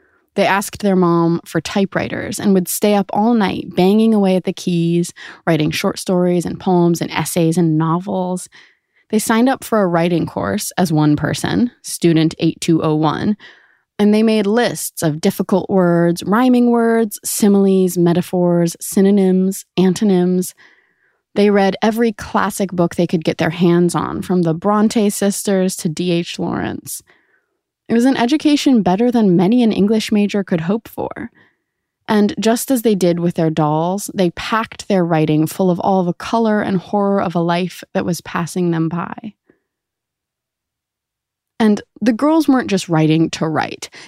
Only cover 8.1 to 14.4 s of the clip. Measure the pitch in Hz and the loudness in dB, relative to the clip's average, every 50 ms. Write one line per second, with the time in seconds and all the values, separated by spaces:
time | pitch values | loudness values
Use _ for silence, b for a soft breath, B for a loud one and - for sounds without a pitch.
8.1 | 196 185 180 180 185 185 - - b b b b b b b b b b b b | -6 -4 -4 -4 -6 -8 -10 -14 b b b b b b b b b b b b
9.1 | 214 214 - - 226 226 240 269 262 - - - 233 214 196 175 170 165 170 175 | -4 -2 0 0 2 2 2 2 0 -2 -4 -2 0 0 0 2 2 0 0 2
10.1 | 175 160 165 - - - - 101 98 - - - - - 180 156 160 151 151 151 | 0 0 -2 -4 -6 -6 -4 -4 -4 -4 -6 -6 -4 -2 0 0 2 2 2 2
11.1 | 147 147 151 - - - - - 147 190 240 240 - _ - - - - - 170 | 2 2 0 -2 -4 -2 -4 -2 0 0 0 -2 -4 _ -14 -12 -6 0 0 2
12.1 | 160 160 160 160 - - 170 160 - - - - 165 156 - 160 151 156 156 151 | 2 2 2 0 -2 -2 -2 -2 -2 -2 0 0 0 2 2 0 0 0 0 0
13.1 | 143 - - 208 208 B B B B B B B B B B B B - 208 208 | 0 -2 -2 -2 -4 B B B B B B B B B B B B 0 2 2
14.1 | 208 214 220 220 220 220 | 4 4 2 2 2 2